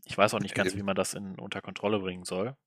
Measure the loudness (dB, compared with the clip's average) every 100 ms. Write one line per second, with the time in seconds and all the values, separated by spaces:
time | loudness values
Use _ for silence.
0 | -4 4 4 4 0 2 2 2 0 2
1 | 0 -2 -8 -8 -8 -8 -8 -2 0 2
2 | 0 -6 -4 -2 -2 -6